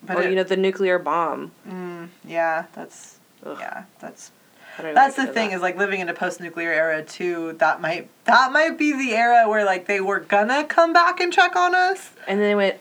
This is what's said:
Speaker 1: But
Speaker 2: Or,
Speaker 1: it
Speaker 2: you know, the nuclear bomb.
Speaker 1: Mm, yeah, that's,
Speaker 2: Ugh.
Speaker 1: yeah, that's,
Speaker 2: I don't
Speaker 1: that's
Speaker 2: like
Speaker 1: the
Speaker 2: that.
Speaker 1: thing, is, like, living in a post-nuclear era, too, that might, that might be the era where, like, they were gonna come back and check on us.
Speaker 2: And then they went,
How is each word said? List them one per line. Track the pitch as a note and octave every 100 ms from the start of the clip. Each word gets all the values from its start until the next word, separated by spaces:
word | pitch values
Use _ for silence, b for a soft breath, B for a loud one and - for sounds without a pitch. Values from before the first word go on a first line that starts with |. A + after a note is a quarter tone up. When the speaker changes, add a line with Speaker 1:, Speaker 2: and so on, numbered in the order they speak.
Speaker 1:
But | - F3+
Speaker 2:
Or, |
Speaker 1:
it | F3+
Speaker 2:
you | F#3+
know, |
the | F#3 F#3+
nuclear | F#3+ F#3+ F#3+ F3+
bomb. | D3+ E3 D#3+ C3 D3+ - G3
Speaker 1:
Mm, | F#3 F3+ E3+ F3 -
yeah, | D#3+ E3 E3 D#3+ E3+
that's, | - E3 - - - _ _
Speaker 2:
Ugh. | - D3
Speaker 1:
yeah, | - - F#3+ _
that's, | - - - _ _ _ B B
Speaker 2:
I |
don't | D#3+
Speaker 1:
that's | D3+ C4+ C4+
Speaker 2:
like | C4+
Speaker 1:
the |
Speaker 2:
that. | A#3
Speaker 1:
thing, | G#3+
is, | F#3
like, | F3+ F3+
living | G3 F#3+
in | F3
a |
post-nuclear | F3+ F3+ F3+ E3+ E3+ E3+
era, | D#3 D#3+ D#3
too, | D#3 - F3+ E3+ E3
that | D#3+ D#3+ -
might, | D#3+ E3+ - _ -
that | A#3 C4
might | D4 D#4+ -
be | D4+
the | C4+ C4 A3
era | A#3 A#3+ A3
where, | G#3+ G3+
like, | F#3 -
they | G3+
were | F#3+ G3
gonna | D#3 G3+ G#3+ C#4
come | D4+ - E4+
back | E4+ F4 F4+
and | F4+
check | F#4 F4+ F4+
on | F4+
us. | F4+ F#4 F#4+ - - -
Speaker 2:
And | G3
then | G#3
they | G#3
went, | G3 -